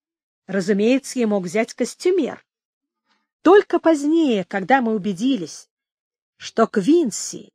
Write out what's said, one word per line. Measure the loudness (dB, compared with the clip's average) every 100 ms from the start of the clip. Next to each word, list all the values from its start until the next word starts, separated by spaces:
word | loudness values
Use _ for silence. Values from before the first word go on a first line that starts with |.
| _ _ _ _ -8
Разумеется, | -4 0 0 2 0 -2 -4
я | -2
мог | -2
взять | -2 -4 -4
костюмер. | -4 -8 -4 -2 0 -2 -8 _ _ _ _ _ _ _ _ _ _
Только | 6 6 4 0
позднее, | 2 0 2 0 2 0 -4
когда | -4 0 2
мы | 2 -4
убедились, | -4 -4 -2 -2 -6 -16 -20 _ _ _ _ _ _ _
что | -8 -2 0
к | 0
Винси | 2 2 2 -4 -12 -14 -18